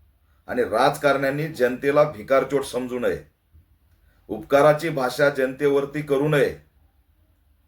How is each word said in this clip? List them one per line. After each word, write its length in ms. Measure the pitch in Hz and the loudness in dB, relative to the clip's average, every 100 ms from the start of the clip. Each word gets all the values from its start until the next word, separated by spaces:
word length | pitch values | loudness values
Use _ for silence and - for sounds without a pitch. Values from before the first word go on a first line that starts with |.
| _ _ _ _ - | _ _ _ _ -6
आणि 160 | 123 | -2
राजकारण्यांनी 840 | 110 107 143 147 143 135 135 143 160 | 0 2 2 2 0 2 0 -2 -4
जनतेला 560 | 123 123 123 139 147 | 0 -2 0 0 2
भिकारचोट 600 | 151 104 104 131 127 139 | 2 0 0 0 2 -2
समजू 360 | - 123 127 123 | -4 -6 -6 -4
नये, 240 | 107 78 - _ _ - _ _ _ _ _ _ - | -4 -4 -10 _ _ -20 _ _ _ _ _ _ -12
उपकाराची 600 | 107 107 139 151 147 165 | -10 0 4 4 4 -2
भाषा 400 | 143 127 135 143 | -4 -4 0 0
जनतेवरती 720 | 139 131 131 143 139 139 151 | 0 -2 0 0 0 0 -6
करू 260 | 147 139 151 | -2 0 2
नये. 280 | 147 104 - _ _ _ _ _ _ _ _ _ _ | 2 0 -2 _ _ _ _ _ _ _ _ _ _